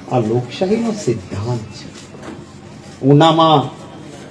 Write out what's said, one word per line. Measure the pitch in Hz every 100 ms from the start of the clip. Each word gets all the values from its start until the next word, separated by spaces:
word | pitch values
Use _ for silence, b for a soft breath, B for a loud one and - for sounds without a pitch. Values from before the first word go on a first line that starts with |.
| -
આ | 127
લોકશાહીનો | 110 120 123 - 190 226 233
સિદ્ધાંત | 208 - 110 - 98 113 120
છે. | 98 - - - - - - - - - - - - -
ઉનામાં | 131 143 160 160 160 151 131 - - - - - -